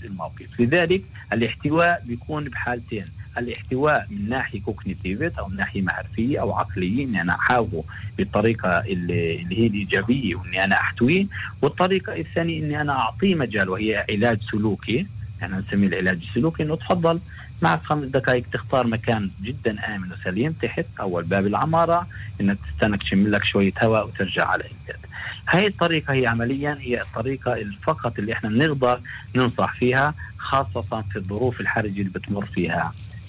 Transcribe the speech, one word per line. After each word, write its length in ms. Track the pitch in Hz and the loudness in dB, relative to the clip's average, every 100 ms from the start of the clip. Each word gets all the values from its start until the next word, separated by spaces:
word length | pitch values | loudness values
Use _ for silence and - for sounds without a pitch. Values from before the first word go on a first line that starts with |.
الموقف. 560 | - 95 80 - - - | -8 -8 -8 -10 -10 2
لذلك 420 | 120 170 165 190 - - - | 4 4 4 2 -2 -14 -4
الاحتواء 720 | 107 113 - 147 160 170 175 123 | 0 0 -2 0 4 4 2 -2
بيكون 380 | 117 - 151 | -8 -6 -6
بحالتين، 600 | 147 - 123 123 - 107 90 - - 120 | -6 -4 -4 -4 -4 -8 -8 -12 -10 -6
الاحتواء 680 | 120 113 - 127 151 135 - | -6 -8 -4 0 2 2 0
من 180 | 101 101 | -4 -2
ناحية 320 | 131 117 101 | -2 -2 -6
كوغنيتيفيت 800 | - 101 98 87 92 104 165 147 | -6 -6 -6 -6 -4 -2 -2 -4
أو 100 | 98 | -6
من 80 | 98 | -4
ناحية 260 | 95 101 | -4 -2
معرفية 580 | 92 92 98 101 117 147 | -2 -2 -6 -2 0 0
أو 120 | 107 | 0
عقلية، 520 | 92 - 98 90 120 | -2 -4 -2 0 0
إني 160 | 135 95 | 0 0
أنا 140 | 87 | 0
أحاوره 500 | - - 123 107 80 - - - - | 0 2 2 2 -2 -6 -10 -8 -4
بالطريقة 600 | 95 104 110 113 95 87 | 0 2 2 2 2 2
اللي، 640 | 104 90 87 85 82 87 | 0 -2 0 0 0 -2
اللي 160 | 87 98 | -2 2
هي 80 | 117 | 2
الإيجابية 680 | 101 98 95 110 139 107 | 2 0 0 2 2 2
وإني 300 | 85 - 92 | -2 -4 0
أنا 100 | 98 | 2
أحتويه، 520 | 95 - - 120 180 196 - - - | 2 0 2 4 4 2 -2 -10 0
والطريقة 540 | 143 - 185 190 202 165 | 0 2 2 2 0 -6
الثانية 460 | 160 170 170 165 | -4 0 0 0
إني 180 | 151 147 | -2 0
أنا 120 | 147 | 0
أعطيه 420 | 135 113 - 196 | 2 0 2 2
مجال 340 | 170 120 101 92 | 4 2 2 0
وهي 380 | 92 107 104 101 | 2 2 2 0
علاج 280 | 104 117 110 - | 2 4 4 0
سلوكي، 560 | 110 107 95 - 127 202 - - - | 0 2 0 0 0 0 -6 -10 -8
يعني 160 | 90 95 | -6 -4
نسميه 320 | - 101 98 | 0 2 4
العلاج 300 | 92 92 90 - | 4 0 0 -2
السلوكي، 340 | 117 160 160 | 0 0 0
إنه 140 | 151 160 | -2 -2
تفضل 440 | - 185 165 170 - - - - | 0 2 4 2 -2 -14 -14 0
معك 200 | 165 170 | 2 2
خمس 220 | - 151 | 0 -2
دقائق 400 | 131 135 127 123 - | 2 0 2 2 0
تختار 340 | 123 - 135 120 | -6 0 2 2
مكان 440 | 113 120 113 98 - | 2 0 0 -2 -4
جدا 540 | 101 139 113 104 110 104 | -8 -4 -2 -2 -4 -6
آمن 160 | 92 | -6
وسليم 400 | - 95 95 147 | -6 -4 0 0
تحت 340 | 165 117 - - - | 0 -2 -2 -6 -4
أول 240 | 98 87 | -2 -2
باب 220 | 82 98 101 | 2 2 2
العمارة، 600 | 104 156 160 165 170 180 - - - | 2 2 4 4 4 0 -8 -10 0
إنك 180 | 98 101 - | 0 0 -4
تستنى 260 | - 110 98 | 0 2 2
تشم 300 | - 98 104 | 2 4 4
لك 160 | 101 | 4
شوية 280 | - 101 98 95 | 2 4 4 4
هواء 240 | 113 110 104 | 4 4 2
وترجع 400 | - 95 90 85 | -2 -2 0 2
على 180 | 92 | 0
البيت. 420 | - - - - - - - - - | -4 -12 -14 -14 -14 -12 -12 -8 2
هاي 180 | 165 202 | 4 4
الطريقة 460 | - 170 160 143 | 2 2 2 2
هي 140 | 135 120 | 2 4
عمليا 520 | 113 120 135 147 143 | 2 0 0 -2 -2
هي 220 | 127 117 | -2 -2
الطريقة 640 | 98 113 123 135 123 117 104 101 | -2 -4 -2 -2 0 -2 -2 -2
فقط 360 | - 156 123 - | -2 0 -2 -2
اللي 140 | 104 | -2
إحنا 160 | 107 110 | -2 0
بنقدر 520 | 110 156 139 123 123 - - - | 4 4 4 4 2 -2 -14 -2
ننصح 400 | 127 127 123 - | 2 2 2 -2
فيها، 400 | - 123 131 143 151 - - | 2 2 4 2 0 -10 -10
خاصة 640 | - 135 135 120 110 113 101 | 0 0 2 -4 -4 -4 -4
في 60 | 101 | -6
الظروف 440 | 92 104 127 117 | -4 0 0 0
الحرجة 400 | 101 117 107 98 | -2 0 -2 -2
اللي 100 | 98 | -2
بتمر 340 | - - 101 | -4 -4 -4
فيها 480 | 101 - 85 87 82 - - - | -2 -2 0 0 -2 -6 -12 -14